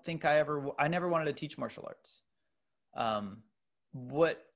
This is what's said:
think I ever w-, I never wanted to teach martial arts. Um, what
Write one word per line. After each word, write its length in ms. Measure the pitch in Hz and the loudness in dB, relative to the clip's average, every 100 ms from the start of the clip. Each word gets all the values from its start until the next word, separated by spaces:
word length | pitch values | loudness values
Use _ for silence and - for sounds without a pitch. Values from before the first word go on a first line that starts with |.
think 220 | - 160 156 | -6 -2 4
I 140 | 151 | 4
ever 160 | 147 147 | 4 0
w-, 200 | 139 - | -2 2
I 100 | 147 | 2
never 200 | 175 180 | 2 2
wanted 160 | 165 156 | 2 0
to 80 | |
teach 240 | 143 151 - | -2 -6 -6
martial 260 | 117 - - | -8 -6 -12
arts. 340 | - - - _ _ _ _ _ _ _ - | -14 -16 -20 _ _ _ _ _ _ _ -4
Um, 420 | 117 107 101 104 - _ _ _ _ | -2 0 -4 -10 -18 _ _ _ _
what 540 | 131 127 143 165 - - | -14 -4 2 2 2 -8